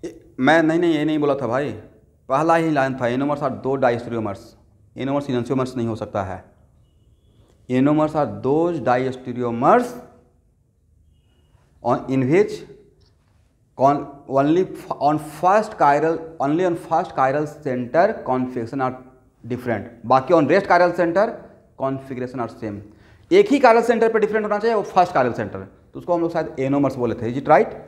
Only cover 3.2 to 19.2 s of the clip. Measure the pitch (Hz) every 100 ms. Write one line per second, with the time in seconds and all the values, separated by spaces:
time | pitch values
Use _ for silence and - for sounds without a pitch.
3.2 | 143 143 147 107 131 135 127 117 117 117
4.2 | 107 98 - _ _ _ _ - 131 143
5.2 | 143 123 117 135 127 127 117 107 104 104
6.2 | 92 87 - _ _ _ _ _ _ _
7.2 | _ _ _ _ _ 127 139 151 151 156
8.2 | 135 101 127 147 170 170 113 123 131 127
9.2 | - 123 120 117 139 226 247 - - _
10.2 | _ _ _ _ _ _ _ _ _ _
11.2 | _ _ _ _ _ _ 117 131 - 131
12.2 | 131 170 208 - - - _ _ _ _
13.2 | _ _ _ _ _ - 131 - - -
14.2 | - 135 143 170 185 - - - 143 151
15.2 | - - 180 208 214 - 151 143 160 165
16.2 | - - 139 156 180 170 - 160 180 -
17.2 | 135 143 151 - 143 127 120 160 196 220
18.2 | - 127 127 127 113 139 127 123 - _